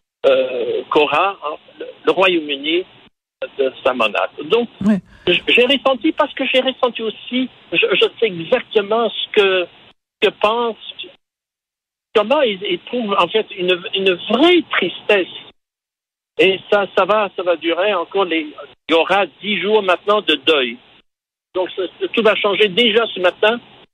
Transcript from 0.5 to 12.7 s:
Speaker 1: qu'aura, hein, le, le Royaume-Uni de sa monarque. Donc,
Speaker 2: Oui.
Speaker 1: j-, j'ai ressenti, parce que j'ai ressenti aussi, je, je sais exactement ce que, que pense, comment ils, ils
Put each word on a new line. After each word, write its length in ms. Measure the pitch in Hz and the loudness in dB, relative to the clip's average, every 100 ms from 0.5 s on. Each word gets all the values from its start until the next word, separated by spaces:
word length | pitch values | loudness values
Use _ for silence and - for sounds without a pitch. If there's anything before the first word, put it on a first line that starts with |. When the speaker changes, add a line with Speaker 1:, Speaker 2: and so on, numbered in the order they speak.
| 123 117 110 - | -2 -4 -4 0
Speaker 1:
qu'aura, 480 | 156 147 151 190 190 151 | 0 2 2 0 -4 -10
hein, 80 | 160 _ - | -10 _ -18
le, 80 | - - | -16 -6
le 60 | 156 | 0
Royaume-Uni 720 | 160 190 170 147 139 147 175 - - _ _ _ - - - | 2 2 2 -2 -6 -4 -4 -4 -12 _ _ _ -14 -8 -4
de 140 | 131 - | -4 -2
sa 80 | 131 | -2
monarque. 480 | 123 107 104 95 - | 0 0 0 -4 -6
Donc, 240 | - 233 240 - | -6 -4 -4 -2
Speaker 2:
Oui. 120 | 196 196 - - - | 0 0 -4 -8 -2
Speaker 1:
j-, 160 | 170 - | -2 2
j'ai 160 | 240 | 2
ressenti, 480 | 247 277 269 262 320 | 2 2 0 0 0
parce 200 | - 302 | 0 -2
que 120 | - 254 | -2 -2
j'ai 140 | 254 | 0
ressenti 420 | 262 - 247 226 | 0 -2 -2 -2
aussi, 480 | 220 - - 247 254 _ - | -8 -8 -8 -6 -6 _ -8
je, 140 | 170 233 | -2 0
je 120 | 190 202 - | 2 0 0
sais 60 | 220 | -4
exactement 840 | 170 160 247 - 214 202 226 214 | -4 -2 -2 0 -2 0 0 -2
ce 220 | - - | -4 -4
que, 340 | 214 196 185 170 - - _ _ - | 2 2 2 -2 -10 -20 _ _ -2
que 80 | 196 - | -2 0
pense, 360 | 208 233 233 214 - - - - _ _ _ _ _ _ _ _ _ | 0 0 -4 -6 -14 -16 -18 -20 _ _ _ _ _ _ _ _ _
comment 260 | 214 214 302 | 0 2 2
ils, 200 | 247 185 | 0 -2
ils 160 | 202 | -4